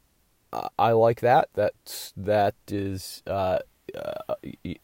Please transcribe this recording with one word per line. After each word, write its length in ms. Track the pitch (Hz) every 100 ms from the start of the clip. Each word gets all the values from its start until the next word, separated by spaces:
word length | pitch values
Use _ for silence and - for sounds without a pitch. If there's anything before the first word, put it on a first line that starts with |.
| _ _ _ _ _
I, 180 | - 50 -
I 140 | 113
like 280 | 113 117 113
that. 300 | 120 143 -
That's, 600 | - 104 - - - - -
that 380 | 98 104 101 - -
is, 540 | 101 98 95 - - -
uh, 320 | 98 92 78 - _ -
uh, 400 | 50 50 - - -
y-, 120 | - -
y-, 120 | 90 -